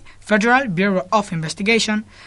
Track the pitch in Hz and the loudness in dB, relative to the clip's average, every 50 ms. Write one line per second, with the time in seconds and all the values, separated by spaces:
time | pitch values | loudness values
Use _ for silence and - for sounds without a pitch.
0 | - - - - - - 208 214 202 233 247 262 277 240 170 160 190 202 196 185 | -12 -20 -20 -14 -4 -2 0 2 2 4 2 2 2 0 -2 0 0 0 0 -2
1 | 180 - - 214 202 - 180 165 156 156 - - 196 202 233 226 - - 214 214 | -2 0 0 -2 -2 -2 -6 -6 -6 -6 -8 -4 -2 0 0 0 0 0 -2 -4
2 | 220 - - - - | -6 -8 -14 -20 -20